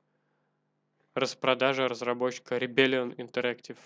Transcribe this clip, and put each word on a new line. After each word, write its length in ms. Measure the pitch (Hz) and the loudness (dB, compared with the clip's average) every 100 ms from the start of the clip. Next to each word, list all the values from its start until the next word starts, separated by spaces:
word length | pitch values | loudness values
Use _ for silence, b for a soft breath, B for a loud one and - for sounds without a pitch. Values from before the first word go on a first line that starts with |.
| _ _ _ _ _ _ _ _ _ _ _ | _ _ _ _ _ _ _ _ _ _ _
распродажа 760 | - 127 - 127 127 131 135 131 | -2 -2 0 2 4 2 2 0
разработчика 680 | 117 120 123 127 123 - 123 | -2 -4 -2 -2 -4 -6 -4
Rebellion 580 | 123 120 131 131 123 127 | -2 2 4 4 -2 -6
Interactive. 640 | 120 - 123 120 - 120 | -8 -4 -2 -4 -10 -18